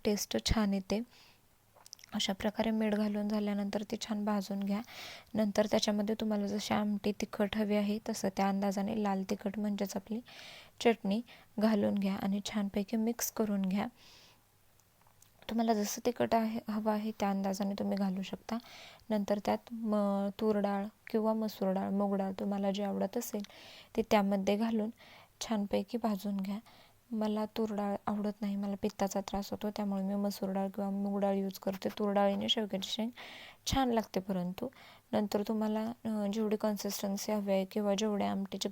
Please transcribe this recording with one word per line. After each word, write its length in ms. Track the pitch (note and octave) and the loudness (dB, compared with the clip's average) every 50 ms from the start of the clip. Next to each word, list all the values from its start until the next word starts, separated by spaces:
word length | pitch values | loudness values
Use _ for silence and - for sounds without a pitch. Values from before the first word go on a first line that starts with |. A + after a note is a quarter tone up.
| - | 0
टेस्ट 320 | A3 G#3 G3 - - - A3 - | 0 0 0 0 -2 -2 -2 0
छान 280 | - - A3+ G#3+ G3+ G3 | 2 2 4 4 2 2
येते. 280 | G3 F#3+ - G3 G#3+ A#3+ - - - - - - _ _ _ _ _ _ _ _ - - - - - - - - | 0 0 0 -2 -2 -2 -4 -10 -20 -20 -20 -20 _ _ _ _ _ _ _ _ -20 -20 -20 -20 -20 -14 -8 -4
अशा 200 | G#3+ - - F#3+ | -2 -2 -2 0
प्रकारे 360 | - - G#3+ G3+ - A3 A3+ | 0 -2 0 0 0 0 0
मीठ 240 | A3 A3 A3 G#3+ G#3 | 2 2 2 2 2
घालून 360 | G#3 G#3+ G#3 G#3 G#3 G#3 G#3 | 2 2 0 0 0 0 0
झाल्यानंतर 540 | G#3+ G#3+ G#3 G#3 G3+ G3+ G3+ G3+ G#3 A3+ G#3+ | 0 0 0 0 0 0 0 0 0 -2 -2
ती 120 | - A#3 G#3+ | -4 -4 -6
छान 240 | - - A3 G#3 G#3 | -4 -4 -2 -2 0
भाजून 340 | G#3+ G#3 G#3 F#3+ - G3 G3 | 0 0 0 0 -2 -2 -2
घ्या. 220 | G3+ G3 G3 G#3 A#3+ - - - - - - - - - - | 0 0 0 -2 -4 -8 -12 -14 -14 -14 -14 -16 -14 -4 0
नंतर 320 | G#3+ A3 G#3 G3 - G#3+ | 2 2 4 4 4 4
त्याच्यामध्ये 500 | G#3 - A3 - A3 G#3 G#3 G#3 G3+ A3+ - | 4 4 2 4 2 2 2 0 0 -2 -2
तुम्हाला 280 | A3 G#3+ G#3+ G#3 G3+ | 0 0 0 0 0
जशी 260 | G3 G3+ G#3+ - - A3 | 0 -2 -2 -2 0 0
आमटी 380 | G#3+ G#3 G#3 G#3 G3+ - G#3 | 2 2 0 0 0 0 -2
तिखट 440 | G#3 - G#3+ - - - G#3 G3 - | -2 -2 -4 -4 0 0 0 0 2
हवी 200 | A3 A3 G3+ G#3 | 0 0 2 2
आहे, 240 | G#3 G#3 G3+ G#3 A3 - - | 2 2 0 -2 -2 -2 -4
तसं 200 | A3+ - - G3 F#3+ | -4 -2 -2 -2 0
त्या 120 | - G3 G3 | 2 2 2
अंदाजाने 540 | G3 G3 G3+ G3+ F#3+ G3+ F#3+ G#3 A3+ A3 G#3 | 2 2 0 0 0 0 -2 0 0 0 0
लाल 200 | G3+ G3 F#3+ F#3+ - | 0 0 0 0 -2
तिखट 300 | G#3 G3 - G3+ F#3+ A3 | -4 -2 -2 -4 -2 -2
म्हणजेच 360 | G#3 G#3 G3+ G3 G3+ F#3+ - | -2 -2 0 -2 -2 -2 -4
आपली 240 | G3 - - G#3 A3+ - - - - - - - - - - - - | -6 -6 -4 -6 -6 -6 -10 -16 -18 -18 -18 -18 -18 -20 -20 -8 2
चटणी 420 | - A#3+ A3+ - - G3 G3 A3+ A#3+ - - - - - - - | 4 4 4 4 2 0 0 0 -2 -6 -14 -20 -20 -10 -2 2
घालून 360 | G#3 A3 A3 G3+ G#3 G#3+ G#3 | 2 4 4 4 4 2 2
घ्या 200 | G3+ G3 F#3+ G3 | 2 0 0 0
आणि 240 | G3+ - G3 G3 G#3 G3+ | 0 0 0 -2 -2 -2
छानपैकी 520 | - - G#3+ G3+ G3 - G#3 G3+ - - | -2 -2 -2 -2 0 0 -2 -2 0 0
मिक्स 340 | A3 A3 A3+ A#3+ - - - | 0 0 0 0 -2 -4 -4
करून 300 | - - A3 G#3+ G3+ G3 | 0 0 0 0 2 0
घ्या. 260 | G3 F#3 F#3 G#3 G#3+ A#3+ - - - - - - - - - - _ _ _ _ _ _ _ _ _ _ _ _ _ - - - - - _ _ - - | 0 0 0 0 -2 -4 -6 -12 -20 -20 -20 -20 -20 -20 -20 -20 _ _ _ _ _ _ _ _ _ _ _ _ _ -20 -20 -20 -20 -20 _ _ -8 -2
तुम्हाला 240 | G#3+ A3+ A3+ A3+ A3+ | 0 2 4 4 4
जसं 320 | G#3 G#3 G#3 - - - | 4 2 0 -2 -2 -2
तिखट 300 | B3 A#3+ - B3 A3+ - | -2 2 2 2 4 4
आहे, 240 | A#3 A3 A3 A3 A#3 - - | 4 2 2 -2 -4 -4 -4
हवं 200 | G#3 G#3+ G#3+ A3 | -4 0 2 2
आहे, 200 | G#3+ G#3 G#3+ A3 A3 - | 0 2 0 -4 -2 0
त्या 100 | G#3 G3 | 0 2
अंदाजाने 440 | G3 G3 G3 G3 F#3+ - G#3 G3 G3+ - | 2 2 0 0 0 0 0 -2 0 -2
तुम्ही 180 | G#3 G3+ G3+ | -2 0 0
घालू 240 | G3 G3+ F#3+ F#3 G3 | 2 2 0 0 -2
शकता. 360 | F#3+ - - - - - A3+ A#3 - - - - - - - - - - | -4 -6 -6 -8 -6 -6 -6 -6 -6 -8 -16 -20 -20 -20 -20 -16 -4 -2
नंतर 300 | A3 G#3+ G3+ - G#3 G#3 - | 0 0 2 2 0 0 2
त्यात 120 | G#3+ G#3 A3 - - | 0 0 0 -2 -6
म-, 580 | A#3+ A3+ A#3 G#3+ G#3+ G#3 G3+ G3+ G3 G3 G3 G3+ G3 - | -8 -4 0 2 2 4 4 4 2 2 0 -2 -2 0
तूर 160 | A3 G#3+ G#3 | 2 2 4
डाळ 300 | G#3 G3 G3+ G3+ G3 G3+ G#3+ - _ _ | 4 2 2 2 0 -2 -4 -8 _ _
किंवा 260 | - - A3 G#3+ A3 A3 | -2 0 2 2 2 2
मसूर 400 | A3 A3 G#3+ - - G3+ F#3+ F#3+ | 2 0 -2 -2 0 0 2 2
डाळ, 160 | F#3+ G3 G3+ | 2 0 0
मूग 260 | G3 G3 G3+ G3+ G3+ | 2 2 2 2 2
डाळ 160 | F#3+ F#3+ F#3+ F#3+ - | 0 0 -2 -4 -4
तुम्हाला 320 | G#3+ G3+ G3+ G3+ G3+ G3 | -2 -2 0 0 0 0
जी 120 | G3 G3+ G#3 | 0 0 -2
आवडत 340 | G3 G3 G3 G3 G3 - | -2 0 0 -2 -2 -2
असेल, 240 | A#3+ A#3+ - - G#3 G3+ - - - - - - - - - - | -4 -4 -4 -6 -6 -8 -10 -12 -18 -20 -20 -20 -20 -20 -4 -2
ती 60 | - A3+ - | -2 2 4
त्यामध्ये 440 | A3+ G#3 G3 G3 G3+ G3 F#3+ G3+ G#3 | 4 6 6 4 2 2 2 2 2
घालून 340 | G3+ A3+ A3+ A3+ A3 G#3 A3+ - - - - - - - - _ _ | 2 2 2 0 0 0 -2 -4 -10 -16 -20 -20 -20 -20 -20 _ _
छानपैकी 560 | - - A#3 G#3 G3+ G3+ - G3+ G3+ - - | -4 -2 -2 -2 0 0 0 0 0 -2 -4
भाजून 400 | A#3+ - A3+ G#3 F#3+ - G#3 G3+ | -2 0 0 0 0 -2 -2 -2
घ्या. 220 | G3 F#3+ G3 G3 A3 - - - - - - - _ _ _ | -2 -2 -4 -4 -6 -8 -12 -20 -20 -20 -20 -20 _ _ _
मला 340 | A#3+ A3 G#3+ G#3+ G#3 G#3+ G#3+ | -2 0 0 0 2 0 -2
तूर 300 | G#3 - - A3+ G#3+ G#3+ | -2 0 -2 -2 0 0
डाळ 200 | G3+ G#3 G3+ G3+ - - | 0 0 0 -2 -2 -2
आवडत 340 | - G#3 G#3+ G3+ G#3 G#3 - | -2 -2 0 -2 -2 -2 -2
नाही, 140 | G#3+ G3+ G3+ | -4 -2 -2
मला 200 | G3+ G3+ G3+ G3 G3 | -2 -2 -2 -2 -2
पित्ताचा 400 | - G#3 - - G3+ F#3+ - G3+ | -2 -4 0 0 -2 0 0 -2
त्रास 280 | F#3+ - - G3 G3 - | -4 -2 -4 -4 -4 -6
होतो, 180 | G#3 F#3+ - G#3 | -6 -6 -4 -4
त्यामुळे 340 | G#3 - G#3 G3+ G3 G3 F#3+ | -4 -2 -2 -2 -2 -2 -2
मी 120 | F#3+ G3+ | 0 0
मसूर 340 | G3+ G3+ G3+ G3 - G3 F#3+ | 0 0 -2 -2 -2 -4 -2
डाळ 180 | F#3+ G3 G3 | -2 -2 -2
किंवा 220 | G3 F#3+ - G3+ G3 | -2 -4 -4 -4 -2
मूग 300 | G3 G3 G3+ G3+ G3 G3+ | -2 -2 -2 -2 0 0
डाळ 160 | G3+ G3 G3 | 2 2 2
यूज 240 | G3 G3 G3 F#3+ - | 0 0 -2 -4 -4
करते. 300 | - - G3 F#3+ - G#3+ - - | -4 -4 -4 -2 -4 -4 -2 0
तूर 120 | G#3+ G3+ | 0 2
डाळीने 380 | G3+ G3+ G3+ G3+ G3 G3 G#3+ A3 | 4 4 4 4 4 2 0 0
शेवग्याची 400 | - A#3 A3 G3 - F#3+ F#3+ - | 0 0 0 -2 -4 -4 -4 -4
शेंग 200 | - - G#3+ A#3+ B3 - - - - - - - - - _ | -4 -2 -4 -4 -6 -8 -14 -16 -16 -16 -18 -20 -20 -10 _
छान 240 | - - C#4 C4+ B3 | 0 2 2 4 4
लागते. 300 | A#3 A3+ G#3 - - G3 | 2 2 0 0 -2 -4
परंतु 480 | F#3 - F#3+ F#3 F3 F3+ F#3 - A#3+ C4 - - - - - - _ _ | -2 0 -2 -2 -2 -2 -4 -6 -6 -8 -8 -12 -20 -20 -20 -20 _ _
नंतर 320 | - G#3+ G#3 G#3 - G#3 G#3 | 0 0 2 2 0 0 0
तुम्हाला, 440 | - A3 G#3+ A3 G#3+ G#3+ A3 A3 A3+ A#3+ - - | 0 0 0 0 0 0 -2 -2 -4 -6 -6 -4
अ, 260 | A3+ A3 G#3+ G#3 G3+ G3+ | -4 -2 0 0 0 0
जेवढी 220 | A3+ A3 G#3 G#3+ | 0 0 0 0
कन्सिस्टन्सी 760 | G#3+ - G#3+ G#3 G3 - G3+ G3+ - - G3 G3 G3+ - - | 2 2 0 0 0 -2 -4 -4 -2 -2 -2 -2 -2 -2 -2
हवी 200 | G#3+ G#3 G3+ G3+ | -2 0 2 2
आहे 140 | F#3+ F#3+ F#3+ | 2 2 2
किंवा 300 | F#3+ - G#3+ G#3 G3+ G3+ | 0 -2 0 2 2 2
जेवढ्या 340 | G3 A3 G#3+ G#3 G3 G3+ G3+ | 2 2 2 2 2 2 0
आमटीची 380 | G3+ G3 G3 - - G3 - G3+ | 0 0 -2 -4 -4 -6 -6 -2